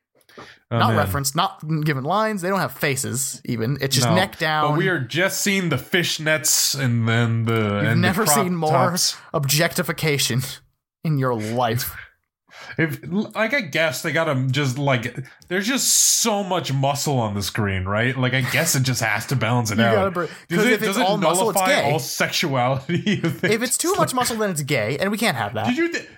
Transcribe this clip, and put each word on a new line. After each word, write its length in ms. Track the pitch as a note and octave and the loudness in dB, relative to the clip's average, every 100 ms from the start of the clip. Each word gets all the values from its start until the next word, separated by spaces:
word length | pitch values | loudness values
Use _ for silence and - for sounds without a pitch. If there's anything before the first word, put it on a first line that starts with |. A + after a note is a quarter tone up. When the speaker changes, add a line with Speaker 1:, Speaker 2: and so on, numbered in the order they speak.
| _ _ _ - - - - | _ _ _ -20 -20 -20 -4
Speaker 1:
Oh, 80 | A#2 | 0
Speaker 2:
Not 80 | - | 2
Speaker 1:
man. 80 | A2 | 2
Speaker 2:
referenced, 380 | G2 C#3+ C3+ D#3+ | 0 -2 -2 -2
not 280 | F#3+ - D#3 D#3+ D#3 | -2 -4 -4 -2 0
given 180 | C3+ | 0
lines. 380 | C#3 G3+ A3 G#3 | 0 0 0 -2
They 80 | F3 | -2
don't 100 | F#3+ | -2
have 140 | C3+ | -2
faces, 680 | - D#3 C3 A2 A#2+ - - - | -2 -2 -2 -2 -4 -6 -6 -6
even. 320 | A#2 A2+ C#3 | -2 -2 -2
It's 140 | C3+ C3 | 0 2
just 140 | B2 | 4
Speaker 1:
No, 60 | - | 4
Speaker 2:
neck 240 | F#3+ - | 2 -2
down. 320 | D#3 D#3 D3+ | 0 2 2
Speaker 1:
but 60 | D3+ | 2
we 100 | F#3+ | 2
are 100 | D#3+ | 0
just 400 | A#2 D#3 F#3+ F#3 | -2 0 0 0
seeing 280 | G#3 G3 F3 | 0 2 0
the 80 | - | -2
fishnets 1000 | - F3+ E3 - D#3 D#3 B2+ - - C#3 | 0 0 0 -2 0 0 2 0 0 0
and 300 | C3 A#2 A2+ | 0 2 2
then 380 | A2+ A#2 A2+ A2+ | 4 2 2 0
the, 80 | |
Speaker 2:
You've 200 | A2+ G#2 G2+ | 0 2 0
Speaker 1:
and 200 | G#2 E3 | 2 2
the 40 | F3+ | 2
Speaker 2:
never 180 | F#3 G#3+ | 2 2
Speaker 1:
crop 100 | - | 2
Speaker 2:
seen 120 | F3+ F3 | 2 0
more 160 | D#3 | 2
Speaker 1:
tops. 440 | C#3 F3+ F3 - - - | 2 2 0 -2 -4 -4
Speaker 2:
objectification 1120 | D#3+ C#3 D3 E3+ - E3+ D#3+ D#3+ C#3 - A#2 - - _ _ _ _ | -2 0 2 0 0 -4 -2 0 0 0 -2 -4 -10 _ _ _ _
in 160 | E3 C#3+ | -2 0
your 160 | C3 A2+ | 0 -2
life. 600 | G#2+ A#2 A#2+ A#2 - - - _ _ _ _ - - - | -2 0 0 0 -4 -10 -18 _ _ _ _ -20 -8 -2
Speaker 1:
If, 220 | D#3+ C3 | -2 -4
like, 500 | D3 F#3+ - G3 A3+ | -4 -4 -2 -2 -2
I 80 | C#4+ | -2
guess 420 | E3 D#3 D#3+ - | -2 0 0 0
they 80 | E3 | -2
gotta 340 | D3+ D#3+ C3 C3 | 0 0 0 0
just, 300 | C3+ C#3 B2 | 0 0 0
like, 400 | C#3 B2 A#2+ - - - - | 0 0 -2 -10 -14 -16 -6
there's 180 | F#3 G3+ | -4 0
just 200 | C4 - - - - | 0 2 2 4 2
so 220 | A#3 G3+ | 2 0
much 280 | F#3+ F3+ C3+ | 0 -2 -2
muscle 460 | C3+ C#3 C3+ D#3 C3 | 0 0 0 0 0
on 140 | G#2+ | 0
the 80 | G2+ | -2
screen, 440 | F#2+ - G2+ F#2+ F#2 | -4 -2 0 0 0
right? 300 | G#2 B2 C3 | 0 0 0
Like, 180 | B2+ | 0
I 80 | C3 | 0
guess 340 | B2+ B2 E3+ C#3 | 0 0 2 0
it 80 | |
just 180 | B2+ A#2+ | 0 0
has 240 | A2 G#2 - | 0 -2 -2
to 80 | C3 | -2
balance 360 | A2 B2 A2 | 0 0 0
it 80 | A2+ | 2
Speaker 2:
You 60 | A#2 | 4
Speaker 1:
out. 100 | G3+ | 4
Speaker 2:
gotta 160 | F#3+ | 2
br- 140 | F3 D#3+ - - | -2 -6 -8 -2
Speaker 1:
Does 100 | F3 | 2
Speaker 2:
'cause 60 | A3+ | 4
Speaker 1:
it, 60 | |
Speaker 2:
if 80 | G#3+ | 2
it's 20 | F3+ | 0
Speaker 1:
does 120 | G#3 | 2
it 40 | F#3+ | 2
Speaker 2:
all 120 | G3+ | 2
muscle, 320 | G3+ F3+ A3 | 2 2 2
it's 60 | F#3+ | 2
Speaker 1:
nullify 220 | F#3 F#3+ | 2 2
Speaker 2:
gay. 100 | C#3+ | 2
Speaker 1:
all 80 | D#3 | 0
sexuality? 1200 | - - E3 - E3 C3 B2 C3 - E3+ G#3+ F#3+ | -2 -2 -2 -2 0 0 0 0 -2 -2 0 0
<laughs> 20 | |
If 200 | E3+ E3+ | -2 0
Speaker 2:
If 200 | F#3 G#3+ | 0 0
it's 140 | A3+ - | 0 -2
too 120 | E4 | 0
Speaker 1:
it's 80 | G4 | 0
Speaker 2:
much 120 | D#4 | 0
Speaker 1:
like 60 | B3+ | 0
Speaker 2:
muscle, 220 | A#3+ A3 | -2 -2
then 140 | G#3 | -2
it's 100 | D#3 | -2
gay, 360 | C#3 C3 G#2 C#3+ | -2 -2 0 -2
and 100 | G3 | -2
we 60 | G#3+ | 0
can't 180 | A3+ B2 | 0 0
have 200 | G#2 A2 | -2 -2
that. 100 | A#3 | -2
Speaker 1:
Did 100 | C4 | 0
you 140 | E4+ | -2
th-, 160 | F4 - | -4 -10